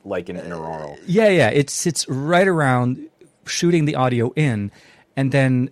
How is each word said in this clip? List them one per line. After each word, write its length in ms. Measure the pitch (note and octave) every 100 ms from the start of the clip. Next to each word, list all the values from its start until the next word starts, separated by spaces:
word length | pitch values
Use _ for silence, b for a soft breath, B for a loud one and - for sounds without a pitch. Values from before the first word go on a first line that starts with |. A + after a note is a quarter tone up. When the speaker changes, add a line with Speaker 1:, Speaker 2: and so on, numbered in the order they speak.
Speaker 1:
like 240 | G2 F#2 F2+
an 80 | F2+
inner 200 | F2 E2+
aural. 400 | D#2+ D#2+ D#2 C#3+ -
Speaker 2:
Yeah, 220 | F3+ A3
yeah. 200 | F3+ A#2
It 220 | D3 C#3
sits 360 | - F3+ - -
right 400 | C3 D3 F3 G3
around 600 | E3+ C#3 B2+ B2 B2+ D4 _ _ _ -
shooting 400 | - F3 F3 D3+
the 80 |
audio 380 | C#3 B2+ A#2+ A#2 -
in, 340 | D3+ A2 G2+ b b b b -
and 160 | C3+
then 380 | C#3 C3+ B2+ B2+